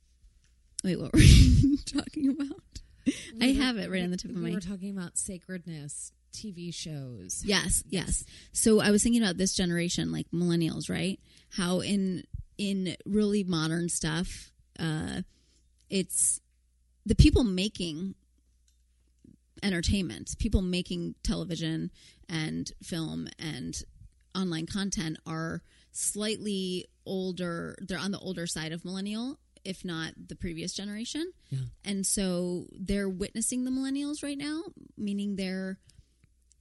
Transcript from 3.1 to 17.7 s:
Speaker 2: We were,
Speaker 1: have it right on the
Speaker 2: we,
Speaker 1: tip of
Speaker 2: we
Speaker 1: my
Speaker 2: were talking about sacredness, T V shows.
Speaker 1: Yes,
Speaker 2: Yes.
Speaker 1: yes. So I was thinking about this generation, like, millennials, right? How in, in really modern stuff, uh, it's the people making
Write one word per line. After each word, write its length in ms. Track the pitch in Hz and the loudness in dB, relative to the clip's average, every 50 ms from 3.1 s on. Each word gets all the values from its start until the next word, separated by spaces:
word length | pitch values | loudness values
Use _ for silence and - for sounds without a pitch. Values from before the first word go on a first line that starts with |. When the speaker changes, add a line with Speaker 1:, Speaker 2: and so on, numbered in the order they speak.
| - - - - 233 226 | -2 -2 -6 -12 -2 2
Speaker 2:
We 160 | 240 262 269 | 2 4 4
were, 60 | 269 269 | 4 2
Speaker 1:
have 120 | 262 240 202 | 2 0 -2
it 120 | 180 175 | -4 -2
right 120 | 185 185 | -2 -2
on 80 | 180 180 | -2 -2
the 40 | 180 | -2
Speaker 2:
we, 20 | 185 | -4
Speaker 1:
tip 120 | - - | -6 -6
of 40 | - | -6
Speaker 2:
we 60 | 175 | -4
Speaker 1:
my 80 | 170 170 175 | -4 -4 -4
Speaker 2:
were 60 | - | -4
talking 360 | 170 185 202 180 185 202 196 | -4 -6 -8 -8 -8 -8 -8
about 200 | 190 175 - - - | -8 -8 -6 -6 -6
sacredness, 960 | - - 190 170 - - 185 180 160 170 160 156 156 147 - - - - - _ _ _ | -6 -6 -8 -12 -12 -12 -12 -10 -10 -10 -10 -10 -10 -10 -12 -12 -14 -16 -18 _ _ _
T 180 | - - - 214 | -16 -14 -12 -12
V 200 | 175 175 175 175 | -12 -10 -10 -10
shows. 720 | 160 - - 165 151 143 135 127 120 101 90 92 - - - | -10 -10 -10 -8 -8 -8 -10 -10 -12 -12 -10 -10 -10 -4 0
Speaker 1:
Yes, 380 | 202 202 175 139 185 - - - - | 2 2 2 2 2 0 0 0 -2
Speaker 2:
Yes. 180 | 185 185 - | -4 -4 -2
Speaker 1:
yes. 180 | - 175 - - - - - - - | -2 -2 -4 -4 -8 -16 -20 -20 -6
So 280 | - - - 226 214 208 | -2 2 6 6 6 8
I 100 | - 208 | 6 6
was 120 | 202 208 | 4 4
thinking 200 | - 233 233 233 | 4 4 4 4
about 140 | 220 190 160 | 4 2 2
this 180 | 185 190 190 - | 0 0 0 2
generation, 580 | - 185 175 170 170 170 175 - - 160 165 | 0 0 2 2 0 0 0 0 -2 -2 -2
like, 140 | 165 160 156 - | -2 -4 -4 -4
millennials, 580 | - 170 175 175 170 170 165 156 - 151 147 - | -2 0 2 2 4 2 2 0 -2 -4 -4 -4
right? 280 | 180 170 165 185 - - _ - - - - _ | -4 -2 -2 -2 -4 -6 _ -20 -20 -20 -20 _
How 300 | - - 180 175 180 180 | -6 -4 -2 0 0 0
in, 440 | - 131 202 202 190 190 180 - - - - - - - _ - | 0 0 0 0 0 0 -2 -4 -8 -10 -12 -14 -14 -12 _ -4
in 380 | 208 196 196 190 185 175 - - - | -4 -2 -2 -2 -2 -4 -6 -8 -4
really 380 | - 202 214 214 202 202 208 190 | 0 2 2 2 4 2 0 0
modern 440 | 180 175 160 156 160 160 175 170 170 | 0 0 0 0 0 0 0 -2 -2
stuff, 640 | - - - 160 156 165 185 - - - - - _ _ _ _ - - | -2 -2 -2 -2 -2 -2 -4 -4 -6 -10 -14 -18 _ _ _ _ -10 -6
uh, 440 | 160 160 156 156 87 - - - 185 - _ _ _ _ _ _ _ _ _ _ _ - | -4 -2 -2 -2 -4 -6 -6 -8 -8 -10 _ _ _ _ _ _ _ _ _ _ _ -4
it's 520 | - 190 180 - - - - - - - - _ _ _ _ _ _ _ _ _ _ _ - | -2 -2 -2 -2 0 0 0 0 0 -2 -6 _ _ _ _ _ _ _ _ _ _ _ -2
the 80 | 208 220 | 4 8
people 300 | - - 311 294 349 254 | 8 10 10 8 8 6
making 720 | 202 185 185 190 214 | 4 2 2 0 -2